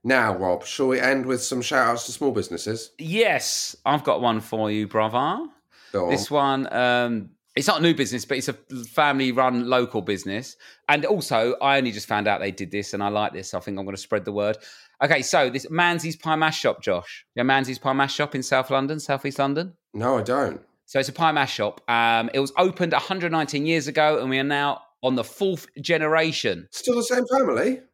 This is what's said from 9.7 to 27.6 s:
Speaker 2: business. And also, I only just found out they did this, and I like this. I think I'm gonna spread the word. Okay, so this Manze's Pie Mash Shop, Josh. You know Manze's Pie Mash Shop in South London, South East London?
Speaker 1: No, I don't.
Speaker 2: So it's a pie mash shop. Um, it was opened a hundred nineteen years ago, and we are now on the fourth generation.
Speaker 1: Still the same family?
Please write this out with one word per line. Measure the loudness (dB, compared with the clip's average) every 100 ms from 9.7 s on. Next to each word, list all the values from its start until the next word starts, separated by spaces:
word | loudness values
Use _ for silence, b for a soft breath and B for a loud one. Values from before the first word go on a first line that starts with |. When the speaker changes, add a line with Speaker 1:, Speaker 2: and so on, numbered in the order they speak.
| 2 2 -2
Speaker 2:
business. | -2 -4 -4 -8 -8 -18 B B 0
And | 2 2
also, | 0 2 2 2 2
I | 2 2
only | 0
just | -4 -4
found | 0 0
out | 0
they | -2
did | -6 -6
this, | -6 -6
and | -4
I | -2
like | 0 -2
this. | -6 -8
I | -8
think | -8 -8
I'm | -8
gonna | -10
spread | -4 -4 -2
the |
word. | -2 -2 -2 B B B B
Okay, | 2 2
so | 2 2 2
this | 0 -4
Manze's | 0 2 0 -4 -6
Pie | -2 2
Mash | 2 2
Shop, | 0 0
Josh. | -2 -2 -4 -20 _ -2
You |
know | 2
Manze's | 2 2 -4
Pie | -2
Mash | 0 0
Shop | 0 -2 -4
in |
South | 0 0 2
London, | 0 0 -6
South | -4 -4 -4
East | -2
London? | 0 -2 -6 -14 _
Speaker 1:
No, | -2 0 0
I |
don't. | 0 0 0 -4 _ _ _
Speaker 2:
So | -2
it's | -2
a |
pie | 0 2
mash | 2 -2
shop. | 0 -4 -4 0
Um, | 2 4 2 2
it | -2
was | 0 2
opened | 2 2 0
a | 0
hundred | 0 -4 -2
nineteen | -2 -2 -2 0
years | 0 0
ago, | 2 2 2
and | 0
we | 0
are |
now | 0 0 0 -2 -10 _
on | 0 0
the |
fourth | -2 -2 -2 -2 -8 -12
generation. | -2 0 2 2 2 0 -2 -4 -8
Speaker 1:
Still | -6 -2 0
the |
same | 0 -2 0
family? | 2 2 2